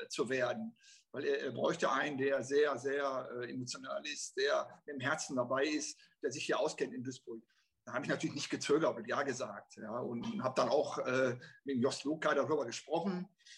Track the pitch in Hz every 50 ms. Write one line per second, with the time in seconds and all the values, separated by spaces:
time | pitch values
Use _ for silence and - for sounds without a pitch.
0 | - - - - 139 113 131 131 123 120 117 107 113 113 117 _ - - - -
1 | _ _ _ 139 147 143 139 139 139 139 123 127 - 151 165 165 - 170 - 135
2 | 143 151 147 131 131 139 139 135 135 131 139 143 151 147 139 131 127 139 135 143
3 | 143 139 135 131 131 123 - 123 120 - - 131 123 123 - 131 131 135 139 -
4 | - 147 143 135 - - - - 135 143 143 139 131 - - - _ - 147 135
5 | 123 139 156 156 - - 147 127 123 120 131 131 139 156 151 151 - - - -
6 | - - _ _ - 139 123 156 - - - - 131 151 - - 143 123 117 127
7 | 123 131 127 - _ - 117 113 - _ _ _ _ _ _ _ _ - 117 123
8 | 143 - 135 135 - 151 117 143 - - - 139 - - 147 156 165 135 110 113
9 | 107 110 120 123 143 139 127 123 131 110 101 101 - _ - - 107 107 110 120
10 | 131 139 120 117 - 113 113 208 123 131 - - 131 117 120 147 143 - - -
11 | 135 127 127 131 131 127 117 123 - - - - _ 139 139 123 117 135 131 -
12 | - 139 156 156 - 151 147 143 131 117 156 147 131 117 113 - - - 143 170
13 | 180 202 185 180 185 - _ _ _ - -